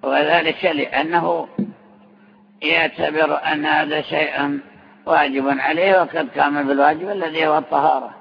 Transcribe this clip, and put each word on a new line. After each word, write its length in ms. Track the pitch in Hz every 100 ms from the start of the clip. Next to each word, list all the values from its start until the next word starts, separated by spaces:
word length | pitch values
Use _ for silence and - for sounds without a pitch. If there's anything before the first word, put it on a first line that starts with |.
وذلك 600 | 131 139 151 170 160 156 185
لأنه 800 | 151 - - 160 170 165 170 151 - - - - - _ _ _ _ _ _
يعتبر 760 | 156 165 160 - 160 151 151 147 156
أن 120 | 151 151
هذا 360 | 151 156 151
شيء 580 | 151 160 151 143 143 143 - - - - -
واجب 540 | 160 147 135 135 135
عليه 420 | 135 160 190 190
وقد 280 | 170 160 143 143
قام 280 | 147 147 139
بالواجب 420 | 139 143 160 185
الذي 380 | 202 165 160 156
هو 100 | 151
الطهارة 580 | 160 151 147 135 120 110